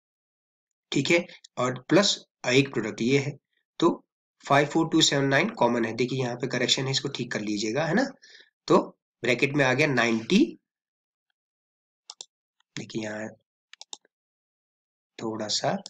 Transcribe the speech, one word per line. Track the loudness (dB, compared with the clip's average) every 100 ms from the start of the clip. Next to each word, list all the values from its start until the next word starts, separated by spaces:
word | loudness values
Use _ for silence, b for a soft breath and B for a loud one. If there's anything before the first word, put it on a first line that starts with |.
| _ _ _ _ _ _ _ _ -6
ठीक | -2 2
है, | 0 0 B B -4
और | -4 -4 2
प्लस | 4 4 0 -8 _ 2
एक | 2 2
प्रोडक्ट | -2 -4 -2
ये | 0 0
है, | 0 -10 _ _ _ 0
तो | 0 0 _ _ _ _
फ़ाइव | 2 2 4
फ़ोर | 0 2
टू | 2
सेवन | 2 2 2
नाइन | 2 0
कॉमन | 2 2 2
है। | -2
देखिए | -2 -2 -2
यहाँ | -4 -4
पे | -4
करेक्शन | -2 0 -2
है, | -2
इसको | -2 -4
ठीक | -8 -6
कर | -6
लीजिएगा, | -4 -4 -4 -2
है | -2
ना, | 0 -2 -6 b b b _ 2
तो | 2 2 -12 _ -6
ब्रैकेट | -2 0 0
में | 2
आ | 2
गया | 2 2
नाइंटी, | 2 2 0 2 4 2 -2 _ _ _ _ _ _ _ _ _ _ _ _ _ _ -20 -20 -20 _ _ _ _ -14
देखिए | -10 -10
यहाँ | -8 -10 -12 -16 _ _ _ -20 -20 -20 _ _ _ _ _ _ _ _ _ _ _ -10
थोड़ा | -8 -8 -6
सा | -4 -2 -4